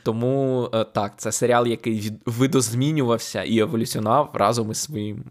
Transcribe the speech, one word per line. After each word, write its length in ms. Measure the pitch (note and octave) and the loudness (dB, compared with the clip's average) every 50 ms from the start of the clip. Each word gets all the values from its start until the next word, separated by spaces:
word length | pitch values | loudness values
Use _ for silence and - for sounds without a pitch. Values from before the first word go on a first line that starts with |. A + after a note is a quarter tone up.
| - | -2
тому, 680 | A2+ A2 A#2 A#2+ B2+ C3+ C#3 C3+ C3 B2+ B2 A#2+ - - | -2 -2 0 0 0 0 0 0 0 0 -2 -2 -2 -2
е, 100 | A2+ A2 | -2 -2
так, 300 | - - A2 G2+ G2+ - | -2 -2 -2 -2 -2 -6
це 140 | - - G#2+ | -8 -6 -6
серіал, 360 | - - B2 A#2 A#2+ A#2+ A#2+ | -2 0 2 4 4 4 4
який 320 | A#2+ A2+ - - A#2 A2 G#2+ | 2 0 -2 -2 -4 -4 -2
від-, 220 | G#2 G#2+ G#2+ - - | -4 -6 -8 -6 -6
видозмінювався 1160 | A#2+ A2+ A#2+ C3+ C3+ C#3 C3+ A#2 A2 A#2 B2 C3+ D3+ D#3+ D3 B2+ A#2 A#2 A2+ - - - G2+ F2 | -6 0 2 2 4 4 2 2 2 0 0 0 0 0 0 2 2 0 0 -2 -6 -6 -4 -2
і 140 | F2 A2+ | 2 2
еволюціонував 720 | G#2+ G#2+ B2+ A#2+ A2+ A#2 - - - G#2+ G#2+ A#2+ D3 C#3+ - - | 2 2 2 0 -2 -2 -2 -4 -2 0 2 2 2 2 0 0
разом 380 | - G2+ G#2+ A#2+ A#2+ A2 G#2+ | 2 2 2 2 0 -2 -4
із 60 | A2+ | -6
своїм 460 | - - D3+ D3+ G#2+ G#2 G#2+ G#2 - - - | -6 -8 -6 -6 -6 -6 -6 -8 -10 -14 -16